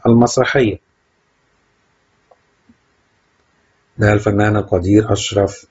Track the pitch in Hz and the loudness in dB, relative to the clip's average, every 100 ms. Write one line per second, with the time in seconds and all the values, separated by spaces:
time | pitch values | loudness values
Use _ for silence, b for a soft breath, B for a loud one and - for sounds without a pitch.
0 | 120 117 120 - 127 139 117 90 _ _ | 2 4 2 0 0 0 0 -4 _ _
1 | _ _ _ _ _ _ _ _ _ _ | _ _ _ _ _ _ _ _ _ _
2 | _ _ _ _ _ _ _ _ _ _ | _ _ _ _ _ _ _ _ _ _
3 | _ _ _ _ _ _ _ _ _ - | _ _ _ _ _ _ _ _ _ -4
4 | 107 104 104 101 104 107 101 92 90 104 | 0 0 0 0 0 -2 -2 -4 2 0
5 | 110 101 - 101 98 - - | 2 -4 -4 -2 -2 -4 -18